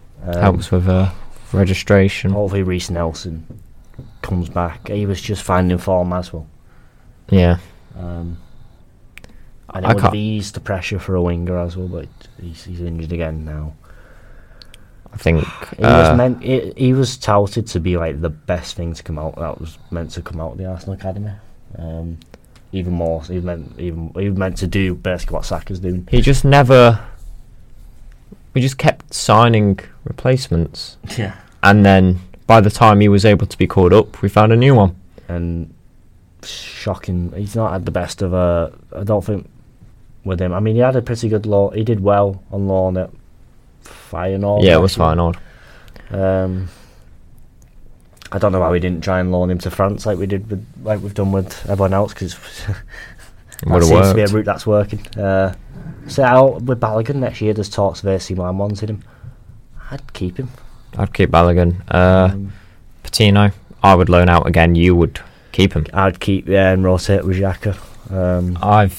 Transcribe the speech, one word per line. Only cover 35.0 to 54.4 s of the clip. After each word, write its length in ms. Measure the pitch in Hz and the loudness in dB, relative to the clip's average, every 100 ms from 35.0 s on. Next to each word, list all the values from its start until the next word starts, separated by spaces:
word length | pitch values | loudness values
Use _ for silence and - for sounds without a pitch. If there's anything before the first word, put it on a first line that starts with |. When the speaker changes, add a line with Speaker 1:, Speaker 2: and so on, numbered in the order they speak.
| - - - | -16 -20 -10
Speaker 1:
And 440 | 87 85 85 80 - _ _ _ _ _ _ | -8 -6 -6 -10 -16 _ _ _ _ _ _
shocking, 880 | - - - - 104 92 - 90 87 | -18 -16 -16 -12 -8 -8 -4 -4 -4
he's 220 | 85 101 113 | -6 -6 -4
not 160 | 110 | -4
had 120 | 90 87 | -4 -4
the 40 | |
best 280 | 90 87 - | -4 -6 -6
of 120 | 92 | -4
a, 380 | 90 90 85 80 - - | 0 0 0 -2 -8 -18
I 100 | - | -10
don't 200 | 104 104 | -2 -2
think, 240 | 92 101 - _ _ _ - - - - | -2 -6 -8 _ _ _ -20 -20 -20 -14
with 160 | 95 90 | -6 -4
him. 100 | 90 | -2
I 80 | 90 | -2
mean, 140 | 107 | 0
he 60 | 110 | 2
had 140 | 127 131 | 2 0
a 60 | |
pretty 260 | 117 113 113 | -4 -4 -2
good 180 | 107 107 | -2 0
loan. 260 | 101 101 | 0 0
He 100 | 107 | -2
did 160 | 110 107 | -2 -2
well 420 | 98 101 101 95 - | 2 2 0 -2 -10
on 160 | 98 98 | -6 -2
loan 300 | 95 92 92 | 0 0 -2
at 120 | 90 - - - - _ _ _ | -6 -10 -20 -20 -20 _ _ _
Feyenoord, 800 | - - - 85 92 98 101 104 | -20 -20 -14 -8 -6 -4 0 4
Speaker 2:
Yeah, 100 | 95 | 6
it 60 | 80 | 6
was 180 | 92 - | 4 2
Speaker 1:
actually. 180 | 80 80 | 0 2
Speaker 2:
Feyenoord. 200 | 85 82 - - - - - - - 95 95 95 | 0 -2 -10 -20 -20 -20 -20 -20 -12 -4 -2 0
Speaker 1:
Um, 240 | 95 92 90 - - - - - - - - _ - - - - _ - - | -2 -6 -8 -14 -20 -20 -20 -20 -20 -20 -20 _ -20 -20 -20 -20 _ -20 -12
I 60 | 98 | -2
don't 140 | 101 | 0
know 80 | 92 | 0
why 100 | 85 | 0
we 100 | 87 | 0
didn't 240 | 90 85 | -2 -4
try 160 | 98 92 | -4 -2
and 100 | 92 | 0
loan 200 | 90 90 | 0 0
him 80 | 87 | -2
to 120 | 92 | -4
France 340 | - 98 101 | -2 -2 -2
like 140 | 107 92 | -4 -4
we 80 | 98 | -4
did 240 | 98 107 | -6 -6
with, 160 | 101 - - | -10 -12 -12
like 180 | 120 104 | -6 -6
we've 140 | 98 | -6
done 180 | 101 98 | -4 -2
with 320 | 98 92 - - | -2 -4 -8 -6
everyone 260 | 101 95 | -2 0
else, 180 | 95 104 | 0 -2
'cause 240 | - 92 - - | -6 -12 -12 -18
<laughs> 160 | - - | -14 -10
that 1000 | 98 - - - - - - - - - | -10 -12 -20 -20 -20 -20 -20 -20 -10 0
Speaker 2:
Would've 220 | 87 82 | 2 6
Speaker 1:
seems 200 | 85 95 | 6 6
to 60 | |
be 60 | 107 | 4
a 40 | |
Speaker 2:
worked. 80 | 101 | 2
Speaker 1:
route 100 | 107 | 0